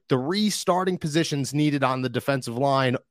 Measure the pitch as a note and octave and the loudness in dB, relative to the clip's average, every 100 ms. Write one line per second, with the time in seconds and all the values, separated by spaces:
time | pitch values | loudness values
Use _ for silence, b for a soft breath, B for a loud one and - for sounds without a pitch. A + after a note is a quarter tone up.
0 | - C3 C3+ G3 G#3+ - - F3+ F#3 F3+ | -2 0 0 0 0 0 0 0 0 -2
1 | D#3+ D#3 D#3+ C#3+ C3 D3 D3+ C#3+ C3 C3 | 0 0 0 -2 -2 0 2 2 0 0
2 | B2+ A#2+ - C#3 A#2+ A#2 C#3 C3+ C3 B2+ | -2 -2 -2 -2 -2 -2 2 2 2 0
3 | - | 4